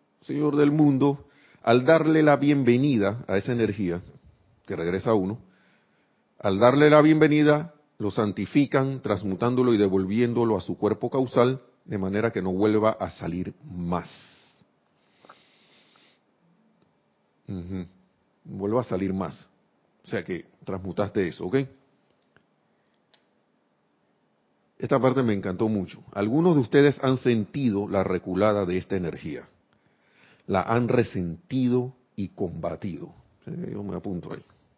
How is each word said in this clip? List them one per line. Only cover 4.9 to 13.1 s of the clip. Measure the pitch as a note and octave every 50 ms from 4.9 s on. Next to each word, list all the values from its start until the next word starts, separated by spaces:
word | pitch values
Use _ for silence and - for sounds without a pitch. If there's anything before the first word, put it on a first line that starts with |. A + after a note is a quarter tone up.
| F#2 F#2+ - B2+
a | A2+
uno, | G#2 F#2 F#2+ A2+ A#2+ - _ _ _ _ _ _ _ _ _ _ _ _ _ _ _ _ _ _
al | - - G2+ F#2+ G2
darle | A#2 B2 C3 C#3+ D3 C#3+
la | D3+ D3+
bienvenida, | D3 D#3 D#3 D#3 D3+ C#3+ D3 D3+ D3 D3+ D3 D3+ D#3+ E3+ - _ _ _ _
lo | - G#2 G2+
santifican, | - - A2 G#2 F#2 - G2 - - D3 C#3+ - - C#3 C3+ C3+ C3+ B2+
transmutándolo | - G#2+ G#2 F#2+ G#2+ G2 F#2+ F2 A#2 A#2+ B2+ B2+ B2+ B2 A#2
y | G2+
devolviéndolo | G2+ F#2+ F#2 F#2+ F#2+ F#2 G#2 A#2 B2 A#2+ A#2 A#2+ A#2 A2+ G#2+
a | F#2
su | - - F2+
cuerpo | - G#2 G2+ G#2+ - - A#2+
causal, | - C3+ C3+ B2 - B2+ A#2+ B2 C3 C#3 - _ _ _ _
de | - A2+
manera | G2 F#2+ F#2+ G2 G#2 A2 A#2
que | A2+ G#2 F#2
no | F#2
vuelva | F2+ F#2+ G#2 G#2+ G#2+ G#2+ G#2+ A2
a | A2 - G2
salir | F2